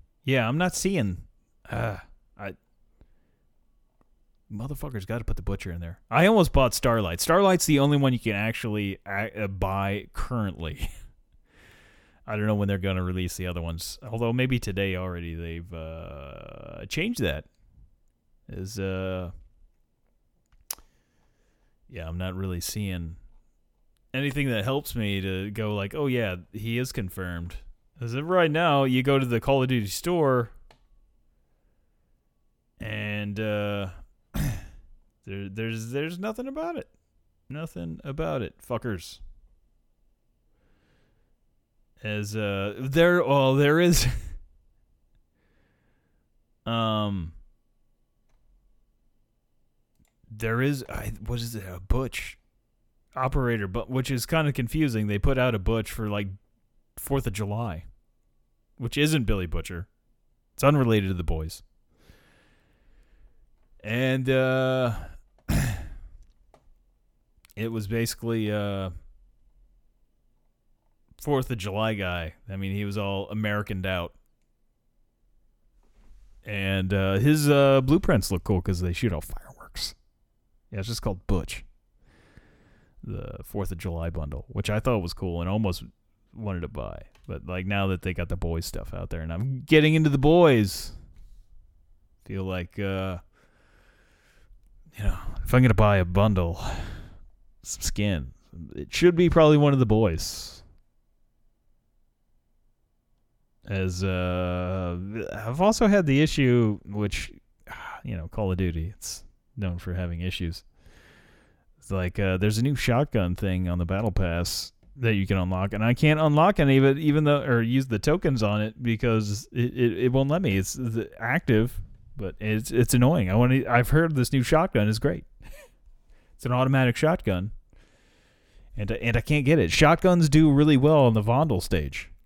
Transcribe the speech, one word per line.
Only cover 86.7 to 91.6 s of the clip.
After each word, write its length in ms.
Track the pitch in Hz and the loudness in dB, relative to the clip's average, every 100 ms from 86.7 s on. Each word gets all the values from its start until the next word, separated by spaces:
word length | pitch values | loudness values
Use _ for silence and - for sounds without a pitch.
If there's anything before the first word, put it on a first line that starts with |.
| 69 52 50 - _ - | -8 -10 -12 -18 _ -14
But, 180 | - - | -12 -8
like, 200 | 90 92 | -6 -4
now 200 | 101 98 | -2 0
that 140 | 92 | -2
they 120 | 95 | -4
got 140 | 87 85 | -6 -4
the 80 | 90 | -4
boys 300 | 85 82 - | -4 -4 -6
stuff 260 | - - | -10 -10
out 180 | 85 - | -10 -8
there 100 | 85 | -8
and 120 | 80 | -8
I'm 300 | 82 131 131 | -6 -6 -4
getting 300 | 143 156 151 | 4 6 6
into 160 | 160 151 | 4 4
the 80 | 139 | 4
boys, 720 | 143 175 165 120 98 - - - - - - - - - | 6 8 8 6 4 -2 -10 -14 -20 -20 -20 -20 -20 -20